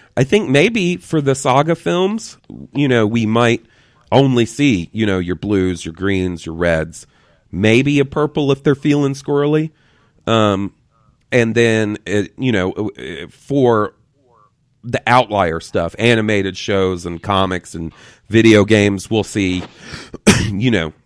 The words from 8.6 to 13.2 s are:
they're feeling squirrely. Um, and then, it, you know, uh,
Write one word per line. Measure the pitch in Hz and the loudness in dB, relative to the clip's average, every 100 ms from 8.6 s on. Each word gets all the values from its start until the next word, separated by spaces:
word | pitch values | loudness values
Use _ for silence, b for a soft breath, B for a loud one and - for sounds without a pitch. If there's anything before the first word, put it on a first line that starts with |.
they're | 151 139 | 0 0
feeling | 151 143 139 | 0 0 0
squirrely. | 135 - 143 143 156 156 - _ _ _ _ - | -4 -4 -2 0 0 -2 -10 _ _ _ _ -2
Um, | 113 107 95 101 - _ _ _ _ _ | 2 2 0 -4 -10 _ _ _ _ _
and | 123 113 113 | 0 0 2
then, | 117 110 107 104 - | 2 2 -2 -6 -4
it, | 104 98 - | -2 -4 -4
you | 131 | -2
know, | 107 92 | 0 -2
uh, | - 107 - 64 78 | -4 -8 -8 -14 -12